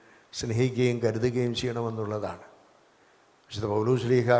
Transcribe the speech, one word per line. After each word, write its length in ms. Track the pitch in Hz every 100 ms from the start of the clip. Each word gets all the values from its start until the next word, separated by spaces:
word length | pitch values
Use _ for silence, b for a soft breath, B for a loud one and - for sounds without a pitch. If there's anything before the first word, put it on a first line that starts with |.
| b b b
സ്നേഹിക്കുകയും 640 | - 120 113 127 113 127 120
കരുതുകയും 540 | 113 110 123 120 123
ചെയ്യണമെന്നുള്ളതാണ്. 880 | 113 123 120 117 110 104 107 98 85 - - _ _ _ b b b b _ _
വിശുദ്ധ 160 | 101 104
പൗലോസ് 360 | 104 110 127
ശ്ലീഹ 260 | 117 127 120